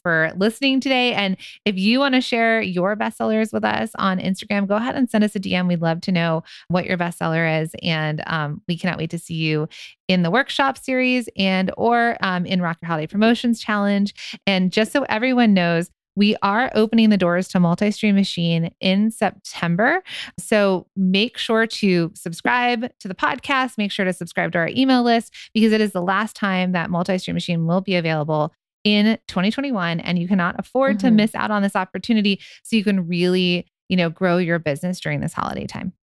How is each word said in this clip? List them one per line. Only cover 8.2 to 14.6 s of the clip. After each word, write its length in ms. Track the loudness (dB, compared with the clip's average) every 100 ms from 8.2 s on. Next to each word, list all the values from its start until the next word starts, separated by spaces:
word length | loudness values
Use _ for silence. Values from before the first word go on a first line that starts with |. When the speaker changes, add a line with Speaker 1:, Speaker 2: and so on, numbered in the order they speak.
| -4
Speaker 1:
um, 340 | -4 -4 -6 -8
we 100 | -6
cannot 220 | -4 -4
wait 100 | -6
to 80 | -8
see 160 | -8
you 340 | -4 -2 0 -2 -8 -20 -10 0
in 140 | 2
the 80 | 2
workshop 480 | 2 0 0 0 0
series 500 | -2 0 2 0 -2 -2
and 360 | 0 0 0 0
or, 420 | 2 2 2 0
um, 240 | -2 -2 0
in 160 | 0
Rock 160 | 0 -4
Your 40 | -4
Holiday 200 | -4 -2
Promotions 520 | 2 2 2 0 -2
Challenge. 540 | -2 0 2 2 0 -4 -16 -8 -2
And 260 | 0